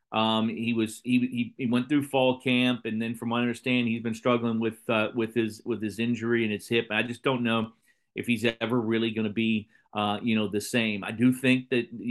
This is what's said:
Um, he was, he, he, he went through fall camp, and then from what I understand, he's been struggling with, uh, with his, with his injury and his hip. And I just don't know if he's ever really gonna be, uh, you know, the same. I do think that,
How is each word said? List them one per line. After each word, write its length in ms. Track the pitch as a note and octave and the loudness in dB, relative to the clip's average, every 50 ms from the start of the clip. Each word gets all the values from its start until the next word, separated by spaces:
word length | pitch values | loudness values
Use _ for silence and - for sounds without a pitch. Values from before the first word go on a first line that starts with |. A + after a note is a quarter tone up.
| _ - | _ -4
Um, 380 | - A2 A2 A2 A2 A2 A2 A2+ | 0 0 2 2 2 2 0 0
he 240 | A2 A2 A2+ A#2 A#2 | -2 -2 -2 -2 0
was, 280 | A2+ A2 A2 - - - | 0 0 -2 -2 -6 -2
he, 160 | A#2+ B2 B2 | 0 2 2
he, 340 | B2 B2 B2 A#2+ A#2+ A2 - - | 2 0 -2 -4 -4 -6 -6 -6
he 80 | C3+ A#2 | -2 0
went 180 | A#2+ B2 B2 B2+ | 0 0 0 2
through 160 | D3+ C#3+ C#3 | 0 0 0
fall 360 | C#3 - C3+ C3 C3 B2+ B2+ | 2 2 4 4 4 2 0
camp, 460 | - C3 B2+ B2 B2+ B2+ B2+ A2+ - | 0 0 2 2 2 2 0 -2 -4
and 160 | A2+ G#2+ A2 | -4 -4 -4
then 140 | A2+ A2+ A#2+ | -4 -4 -6
from 140 | A#2 A#2+ A#2 | -6 -4 -2
what 100 | A#2 A#2+ | 0 0
I 20 | |
understand, 460 | A#2+ A#2+ A2+ - - C3 B2+ B2 A#2+ A2+ | 0 0 -2 -4 -2 0 0 0 0 0
he's 140 | A2+ A#2 | -2 -2
been 140 | A2+ A#2 A2 | -4 -6 -6
struggling 440 | A2 - C3 B2 A#2+ A#2 A#2 A2+ A2 | -2 0 2 2 2 2 0 0 0
with, 200 | A2+ A2+ A2 - - - | 0 -2 -4 -4 -4 0
uh, 200 | A#2 A2 G#2+ G#2 A#2+ | 0 0 0 0 0
with 220 | B2 A2 A2 - | -2 -2 0 0
his, 260 | A#2+ A2+ A2 G2+ - - | 0 0 -2 -2 -6 -6
with 200 | - A2+ G2+ G#2+ | -6 -4 -4 -4
his 160 | G#2+ F#2 G2+ | -6 -4 -2
injury 440 | A2+ A#2 A#2+ G#2+ A2+ A#2 A#2+ A#2 A2+ | -2 -2 -2 -2 -2 0 0 0 0
and 80 | G#2+ | 0
his 160 | G#2 G2+ - - | -2 -4 -2 0
hip. 200 | A#2 A#2 A2 - | 0 0 0 2
And 80 | G#2+ G#2+ | 0 0
I 60 | A#2 | 0
just 180 | A#2+ A#2+ - | 0 -2 -2
don't 220 | - C#3+ C3 A#2+ A#2+ | 0 0 2 2 2
know 300 | A#2 A2+ A2+ A2 A2+ - _ _ _ _ _ _ _ - | 2 2 2 0 -2 -6 _ _ _ _ _ _ _ -10
if 100 | - A2 | -6 -2
he's 200 | - A#2+ G#2 G#2+ A#2 A2+ A#2 | 0 0 2 2 0 0 0
ever 200 | A#2 A2 A#2+ B2 | -2 0 0 0
really 300 | A2+ A2 A2+ A2+ A2+ A2+ | 0 2 0 2 0 0
gonna 180 | A2 A2 A2 G#2+ | 0 -2 -4 -2
be, 380 | G2+ A2+ A2+ A2 A2+ G#2+ G2+ - _ _ _ _ - | -2 0 0 0 0 0 -2 -6 _ _ _ _ -4
uh, 240 | G#2+ G#2 G#2 G#2 G#2 - | -2 0 0 0 -2 0
you 120 | A#2+ A2 | 0 2
know, 120 | A2 G#2+ G2 | 2 0 0
the 140 | G2 G#2 | -2 -4
same. 420 | G2+ - - B2 A2+ A2 G#2 G2+ F#2 | -4 -2 -2 0 0 0 -2 -4 -6
I 80 | F#2+ | -6
do 200 | A2 G#2+ A#2+ B2+ | -2 2 4 4
think 380 | B2+ B2+ - C3 B2+ C3 B2+ - | 4 4 4 2 2 2 2 0
that, 180 | C3 A#2+ A#2 - A#2 A2+ F#2+ A#2+ | -2 -2 -2 -2 -8 -8 -6 -6